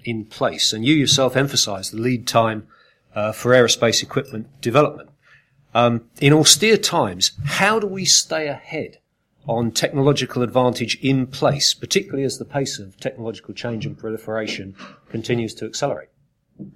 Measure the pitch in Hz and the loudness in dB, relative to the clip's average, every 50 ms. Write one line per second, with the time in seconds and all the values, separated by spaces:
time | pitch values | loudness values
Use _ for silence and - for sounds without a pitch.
0 | - 120 113 110 107 - - - 139 110 82 - - - - 110 113 135 156 151 | -8 -6 -6 -6 -6 -10 -6 -2 -2 -2 0 0 -2 -2 -2 0 2 2 4 4
1 | 131 - - 135 131 127 127 131 143 143 147 147 - 110 98 95 92 - - 110 | 4 2 2 2 2 2 2 2 0 0 0 -2 -2 -2 -4 -8 -8 -10 -8 -4
2 | 117 127 127 117 120 - - 117 113 113 110 107 - _ _ _ _ _ _ _ | -2 -2 -2 -2 -4 2 2 4 4 4 0 -4 -8 _ _ _ _ _ _ _
3 | _ _ _ 107 104 107 107 - - 120 127 127 120 117 - - 120 117 110 - | _ _ _ -4 -4 -4 -4 -2 2 6 6 6 6 6 4 2 2 2 2 0
4 | - - - 135 - - - 107 113 - _ _ - 120 113 143 151 - - - | -4 -4 -6 -6 -6 -6 -10 -12 -12 -14 _ _ -6 2 4 4 4 4 0 -6
5 | - - _ _ _ _ - _ _ _ _ _ _ _ - 117 120 120 117 117 | -16 -20 _ _ _ _ -20 _ _ _ _ _ _ _ 0 2 2 4 2 0
6 | - _ _ - 139 139 151 156 156 - - - 202 220 220 208 - - 180 165 | -4 _ _ 2 4 6 6 8 6 6 4 4 6 4 4 4 2 0 0 0
7 | 131 101 90 90 - - - - 143 143 - - 190 202 220 226 208 196 190 190 | -2 -2 -2 -2 -4 -4 -4 -6 -6 -6 -2 0 2 2 2 0 -2 -4 -6 -4
8 | 185 - - - - - 160 160 156 147 135 - - - 160 151 104 - - _ | 0 2 2 2 2 -2 -4 -4 -4 -4 -6 -8 -10 -10 -8 -8 -8 -8 -12 _
9 | _ _ _ _ _ _ _ _ _ - 113 117 120 113 - - 160 - - 143 | _ _ _ _ _ _ _ _ _ -4 -2 -2 -2 -2 0 -2 -2 -2 0 2
10 | 135 143 139 143 131 - - 127 123 110 - 127 127 123 117 - 120 110 - - | 4 4 4 2 -2 -4 -2 -2 -2 0 2 2 2 2 2 0 -4 -4 -4 -2
11 | - 131 135 131 127 131 - - 147 135 143 143 - - - - - - - 196 | 0 0 0 0 0 -2 -4 0 0 0 2 2 0 0 0 -2 -4 -2 -2 -2
12 | 196 - - 139 139 127 - - - - - 143 139 135 - - 98 98 - _ | 0 -2 -4 -4 -2 -4 -4 -6 -10 -6 -4 -4 -4 -4 -6 -10 -14 -16 -18 _
13 | - 131 - - 113 113 104 - - - 101 - - 120 117 107 - - - - | -10 -10 -8 -6 -10 -10 -10 -10 -14 -14 -14 -10 -8 -6 -6 -6 -6 -8 -10 -8
14 | - 113 110 107 - 110 110 110 110 101 - - 98 98 95 - - - - _ | -8 -8 -8 -8 -8 -6 -6 -4 -4 -6 -8 -10 -12 -14 -16 -18 -20 -20 -20 _
15 | _ _ - 113 107 - 123 120 113 107 - - 113 107 - - 143 139 113 71 | _ _ -10 -8 -4 -2 -2 -2 -2 -4 -6 -10 -12 -10 -6 -4 -4 -4 -4 -6
16 | 73 _ _ _ _ _ _ _ _ _ _ - - 98 - | -10 _ _ _ _ _ _ _ _ _ _ -18 -18 -18 -18